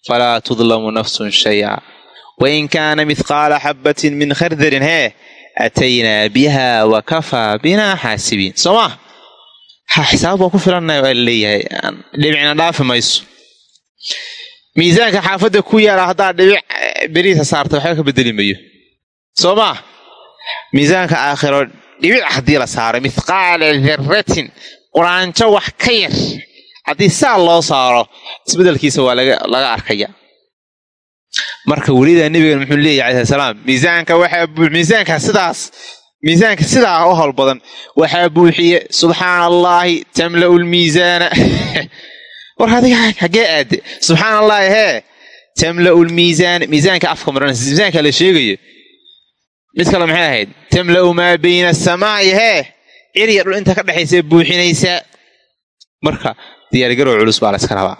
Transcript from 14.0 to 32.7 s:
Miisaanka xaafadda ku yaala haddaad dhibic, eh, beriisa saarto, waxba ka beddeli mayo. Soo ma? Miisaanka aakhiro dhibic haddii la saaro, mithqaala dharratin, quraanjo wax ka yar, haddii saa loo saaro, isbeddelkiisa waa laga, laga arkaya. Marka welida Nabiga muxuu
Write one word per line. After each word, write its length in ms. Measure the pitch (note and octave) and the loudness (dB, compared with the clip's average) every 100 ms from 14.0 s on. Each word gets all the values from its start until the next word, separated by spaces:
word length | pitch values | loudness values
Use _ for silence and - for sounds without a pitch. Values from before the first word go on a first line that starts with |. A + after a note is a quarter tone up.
| - - - - - - _ - | -14 -14 -14 -20 -20 -20 _ 0
Miisaanka 440 | F3 F3 A#3 G3 | 2 2 2 0
xaafadda 400 | F3 F#3+ G#3+ G3+ | -2 -2 0 0
ku 160 | - A3 | 2 2
yaala 240 | G#3+ F#3+ F3+ | 4 2 0
haddaad 280 | F3+ F#3+ F3 | 0 -2 2
dhibic, 220 | F#3 G3+ | 2 2
eh, 480 | - - - - - | -2 -6 -6 -4 -4
beriisa 380 | D#3+ F#3 E3 C#3+ | 0 0 0 0
saarto, 300 | D#3 C#3 D3 | -2 -2 -2
waxba 180 | D#3+ D#3+ | -2 -2
ka 80 | |
beddeli 300 | C#3+ C3 A#2+ | -2 0 -2
mayo. 240 | G#2+ G2+ F#2+ - _ _ _ _ _ _ - | -2 -2 -4 -12 _ _ _ _ _ _ -2
Soo 180 | F3 G#3 | 0 2
ma? 140 | G#3 C3 - _ - - - _ - - - | 0 -4 -14 _ -20 -20 -20 _ -14 -14 -4
Miisaanka 420 | C#3 D3 F#3 F3 D#3+ | 0 2 0 0 -2
aakhiro 440 | C#3+ C#3 D3 C#3 C3+ - _ _ | -2 -2 0 0 -2 -8 _ _
dhibic 240 | F3 B3 | 0 0
haddii 340 | D#3+ C3 C3 D3 | -2 -4 0 0
la 80 | A#2+ | 0
saaro, 300 | A#2+ A2+ A#2+ | -4 -2 -2
mithqaala 680 | C3+ - - F#3 F3+ E3+ D#3 C#3+ | -4 -6 -4 -2 0 0 0 2
dharratin, 680 | C3+ D3+ C#3 G3+ - E3+ C3+ _ - - _ | 0 0 -2 -2 -2 -6 -6 _ -20 -20 _
quraanjo 540 | D#3+ E3+ F3+ F#3 E3+ A3+ | -2 0 0 -2 0 2
wax 140 | G#3 - - | 2 -2 -6
ka 140 | B3 | -2
yar, 200 | A3+ F3 - - - - - _ _ - | 0 -2 -4 -6 -8 -16 -20 _ _ -8
haddii 240 | D3+ F#3+ | 0 0
saa 280 | - C#4 G#3+ | 2 0 2
loo 240 | E3+ E3+ | 2 2
saaro, 420 | D#3 C#3 B2+ A#2+ A2+ - - - | 2 0 2 0 -2 -10 -20 -14
isbeddelkiisa 560 | - D#3+ F3+ C#3 D3 D3 | -6 2 2 2 -2 0
waa 120 | B2+ B2 | 0 2
laga, 200 | C3 A#2 G2+ | 0 0 -2
laga 200 | B2 C3+ | -2 -2
arkaya. 360 | A2 - G#2 G#2 - _ _ _ _ _ _ _ _ _ _ _ - - - - | -4 -6 -6 -6 -10 _ _ _ _ _ _ _ _ _ _ _ -8 -8 -8 -4
Marka 280 | D3 - | -2 2
welida 360 | B2+ C#3 E3+ D3+ | 4 4 4 2
Nabiga 280 | E3 D#3 C#3 | 2 2 0
muxuu 200 | C3+ | 0